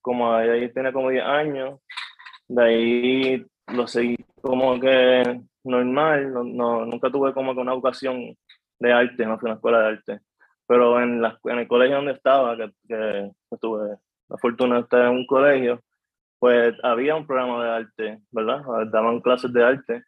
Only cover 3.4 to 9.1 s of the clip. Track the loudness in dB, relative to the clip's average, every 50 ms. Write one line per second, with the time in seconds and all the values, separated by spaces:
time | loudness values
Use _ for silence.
3.4 | -6 _ _ _ _ -6 -4 -4 -4 -2 -2 -2 -2 -2 -4 -6 -8 _ _ _
4.4 | -4 -2 0 2 2 0 0 0 2 2 4 6 6 6 4 4 2 0 -2 -6
5.4 | -12 _ _ _ _ -2 0 0 0 0 0 0 2 2 0 0 -2 -4 -6 -6
6.4 | -6 -6 -4 -2 -2 0 0 -2 -4 -6 -6 -4 -4 -4 -2 0 -2 -2 -2 -4
7.4 | -6 -4 -4 -4 -4 -4 -6 -2 -4 -4 -4 -4 -8 -6 -6 -8 -10 -14 -18 _
8.4 | _ _ -20 _ _ _ _ _ 2 2 4 4 2 0